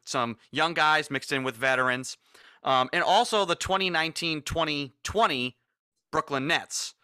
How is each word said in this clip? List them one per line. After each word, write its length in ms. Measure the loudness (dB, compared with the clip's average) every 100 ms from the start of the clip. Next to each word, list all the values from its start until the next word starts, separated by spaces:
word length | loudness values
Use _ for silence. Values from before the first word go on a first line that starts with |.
some 320 | -6 -4 -2 -6 -6
young 220 | -2 0
guys 360 | 2 4 4 0
mixed 220 | -4 -2
in 120 | -2
with 120 | -2 0
veterans. 600 | 2 2 2 0 -6 -14 _ -20 -20 _
Um, 280 | 2 2 2
and 100 | 0
also 440 | 4 4 4 2 0
the 80 |
twenty 340 | 0 0 0 0
nineteen, 540 | 0 -2 -4 -4 -4
twenty 500 | -4 -2 -2 -2 -6 _
twenty 540 | -4 2 2 2 -4 -8 _ _ _ _ -6
Brooklyn 340 | -4 -2 -2 0
Nets. 460 | -2 -2 -8 -8 -12